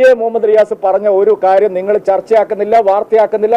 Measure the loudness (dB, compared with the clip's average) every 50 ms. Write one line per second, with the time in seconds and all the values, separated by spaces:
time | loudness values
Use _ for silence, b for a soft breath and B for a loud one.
0 | 2 2 2 2 0 -4 -4 -2 -2 0 2 2 0 0 -2 -4 -4 -2 -2 -2
1 | 0 0 0 2 2 2 0 0 0 0 2 2 0 0 -2 -4 -4 -2 -4 -2
2 | -2 -2 -2 -2 -2 0 0 0 0 -2 -4 -6 -4 0 0 0 2 2 0 0
3 | -2 0 0 0 0 0 -2 -2 -2 0 0